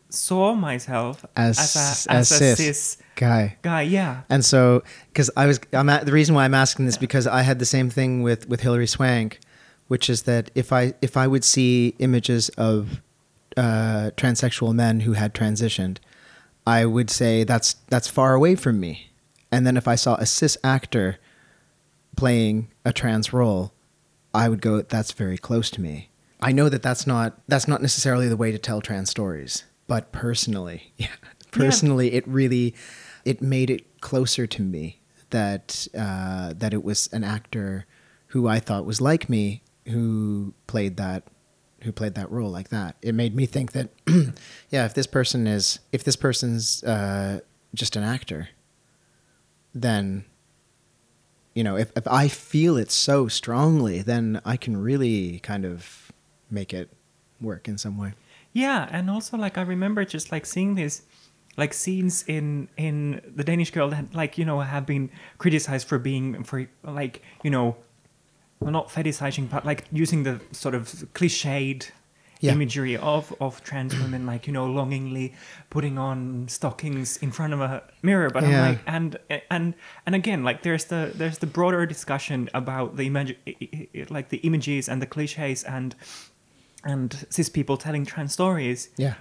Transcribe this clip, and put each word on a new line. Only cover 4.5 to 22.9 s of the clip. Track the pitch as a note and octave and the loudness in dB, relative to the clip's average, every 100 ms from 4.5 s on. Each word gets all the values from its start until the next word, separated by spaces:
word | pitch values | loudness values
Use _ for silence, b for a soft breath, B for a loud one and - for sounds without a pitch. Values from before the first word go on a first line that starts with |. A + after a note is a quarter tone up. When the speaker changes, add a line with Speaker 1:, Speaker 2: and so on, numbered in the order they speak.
| C3 B2+ B2 - B B | 8 8 6 2 B B
Speaker 2:
'cause | - C#3 - | 0 0 4
I | C#3+ | 4
was, | C3+ - | 4 2
I'm | C3+ C#3+ | 2 4
at, | D3 C#3+ | 4 6
the | |
reason | D3 D3+ D3+ | 6 6 6
why | |
I'm | C3 | 6
asking | C3+ C3 - C3 | 6 4 4 0
this, | A2+ | 0
Speaker 1:
Yeah. | |
Speaker 2:
because | C3 C3+ A#2+ | 0 2 4
I | B2+ | 4
had | C3 B2+ | 4 4
the | A#2+ | 2
same | C3+ B2+ | 2 2
thing | C#3 C3 B2+ | 2 2 2
with, | A#2+ A2+ - | 2 0 0
with | A#2+ | -2
Hilary | A#2+ A#2+ A#2 | 2 2 2
Swank, | - C3 A#2+ A2 - b b b b - | 2 2 2 0 -6 b b b b -2
which | B2+ - | -2 2
is | A#2 | 0
that | - A#2 A2 | 2 0 0
if | C3 A#2+ | -2 2
I, | B2+ B2 - | 2 2 0
if | B2 C3+ | 0 2
I | C3 | 4
would | C3+ | 4
see | - - B2+ B2 A#2+ - | 2 4 4 6 4 2
images | C3 B2 A2+ A#2 - | 2 2 4 2 0
of, | - A2+ G#2+ G#2 - _ _ _ _ _ - | 0 2 2 0 -8 _ _ _ _ _ 0
uh, | A#2+ A2 A2 G#2+ G#2+ - | 2 2 2 0 -2 0
transsexual | B2+ A#2+ B2 - A#2 | 2 2 0 0 2
men | A#2 A#2 A2 | 4 4 4
who | A2 | 2
had | G#2+ G#2+ | 2 0
transitioned, | - A2 G#2+ A#2 - F#2 F#2+ b b b b b b - | 0 0 2 0 0 -2 -4 b b b b b b 2
I | A#2 A#2 | 4 4
would | A#2 A2+ | 2 0
say, | - A#2+ A2+ | 2 2 4
"That's, | G#2+ A#2 - - - | 4 2 2 -4 0
that's | B2 - | 0 0
far | - C3 | 2 6
away | C3 E3 | 6 6
from | F#3 C3+ G#2+ | 4 2 0
me." | F2 D2 - _ _ _ - | 0 -6 -14 _ _ _ -2
And | A#2+ B2+ | 2 4
then | B2+ | 4
if | A#2+ | 4
I | A#2 | 2
saw | B2+ A2+ | 2 2
a | A#2+ | 2
cis | - D3+ - | 2 2 2
actor | C3 C3 - A#2 F#2+ G2 b b b b b b _ _ _ - | 2 2 2 0 0 -2 b b b b b b _ _ _ -2
playing | C3 A#2+ A2 A2 A2 _ | 2 4 4 0 -4 _
a | A#2 | -2